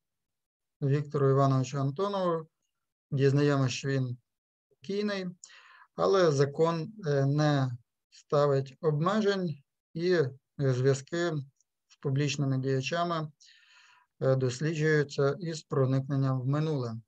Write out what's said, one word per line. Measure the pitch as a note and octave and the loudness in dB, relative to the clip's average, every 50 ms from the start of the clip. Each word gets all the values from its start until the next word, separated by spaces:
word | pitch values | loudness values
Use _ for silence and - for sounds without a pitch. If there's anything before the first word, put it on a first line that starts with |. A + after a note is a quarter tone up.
| _ _ _ _ _ _ _ _ _ _ _ _ _ _ _ - D3 | _ _ _ _ _ _ _ _ _ _ _ _ _ _ _ -4 -2
Віктору | C3+ C#3 D3 C#3+ D3 - C#3+ C#3 C3+ | 0 0 0 -2 -2 -2 0 2 4
Івановичу | C3+ C#3 C#3 C3+ C3+ C3 B2+ B2+ C#3+ C#3+ | 4 4 4 4 4 2 0 -2 -4 -4
Антонову | C3+ C#3 C3+ - G3 G#3 G3+ F#3+ F#3 F3 E3 E3 D#3+ - _ _ _ _ _ _ _ _ _ _ _ - | -4 -4 -4 -4 -4 -4 -2 -2 -2 -2 -2 -2 -6 -10 _ _ _ _ _ _ _ _ _ _ _ -6
дізнаємося, | D3+ C3+ C3+ C#3 C3+ C#3+ D3 D3 C#3+ C#3 C3+ B2 B2+ | -2 2 2 4 4 4 2 2 2 2 2 0 -2
що | - - C3+ | -4 -4 -4
він | C#3 C3+ C3 B2 B2 - _ _ _ _ _ _ _ _ _ _ | -2 -2 -2 -4 -6 -10 _ _ _ _ _ _ _ _ _ _
покійний, | _ _ - C#3 G3 G3+ G#3 G#3 G3+ F#3+ F#3 F3+ F3+ _ - - - - - - - - - _ _ | _ _ -10 -8 -6 -4 -2 -2 -4 -4 -6 -8 -10 _ -20 -20 -20 -20 -20 -20 -20 -20 -20 _ _
але | - E3 F#3+ G3 F#3+ F3+ D#3+ C#3+ | 0 2 2 4 4 4 4 4
закон, | C3+ C#3+ C#3 - - D#3+ E3 E3 E3 D#3 - - - - | 4 2 0 2 0 0 2 0 -2 -4 -8 -10 -8 -4
е, | D3 C#3+ C#3 C#3 | 0 0 2 2
не | C#3 C#3+ D3+ D3+ D3+ D3 C3+ C3 B2+ B2 - _ _ _ _ _ _ | 2 2 2 2 2 2 2 0 -2 -4 -8 _ _ _ _ _ _
ставить | _ - - - D#3 C#3+ C#3+ D3 C#3 C3+ C#3 C#3 - - | _ -20 -8 -2 0 2 4 4 2 2 0 -4 -8 -6
обмежень, | - D#3 D3+ D3 E3 F#3 G#3 A3 G3+ G3+ G3 F#3+ F3+ E3 C#3 - _ _ _ _ _ _ - | -2 -2 0 0 0 0 0 0 2 0 0 0 -2 -4 -6 -8 _ _ _ _ _ _ -8
і | D#3+ E3+ F3+ F3+ E3 C#3+ B2+ - - _ _ _ - | -4 0 2 2 2 2 0 -2 -10 _ _ _ -2
зв'язки | C#3+ C3+ B2+ B2 C3 C#3 C3 C3+ C3+ - - E3+ E3+ E3+ D#3 D3 C3+ - _ _ _ _ _ _ _ | 0 0 0 2 2 2 2 0 -2 -6 -4 -2 -2 -2 -2 -4 -6 -8 _ _ _ _ _ _ _
з | _ _ | _ _
публічними | _ - C#3+ C3+ C#3 D3 C#3 C#3+ C#3+ C#3+ C3+ C3+ C3 | _ -6 -2 -2 0 0 -2 -2 -2 -2 -2 -2 -2
діячами, | C3 C3+ C3+ C3 C3 - E3+ E3+ F3 F3 E3+ D#3+ D#3 D#3 - _ - - - _ _ _ _ - _ _ _ _ _ _ _ - | -2 -2 -2 -2 -2 -2 -4 -2 -2 -2 -2 -4 -6 -8 -10 _ -20 -20 -20 _ _ _ _ -20 _ _ _ _ _ _ _ -4
е, | C#3 C3 C3 | 0 0 2
досліджуються | C3 C3 B2+ B2 - D#3 D#3 E3+ D3+ D3+ D#3 D3+ D3+ C#3 C#3+ - - C#3 C#3 C#3+ - | 2 0 -2 -2 -2 -4 -4 -2 0 0 2 2 2 0 0 0 0 0 0 0 -2
із | F3 D#3+ E3 D#3 - | -6 -10 -10 -10 -10
проникненням | - D3+ C#3 C3+ B2+ C3 C3+ C3+ C3+ C#3+ C3+ C3+ C3+ C3 C3 | -4 0 0 2 2 2 0 -2 -2 -2 0 0 0 0 -2
в | B2 | -2
минуле. | C3+ C#3+ D3+ D#3 D#3+ D#3 C#3 B2 A2+ A2+ A2+ - | -2 0 0 0 -2 -2 -2 -4 -4 -6 -10 -12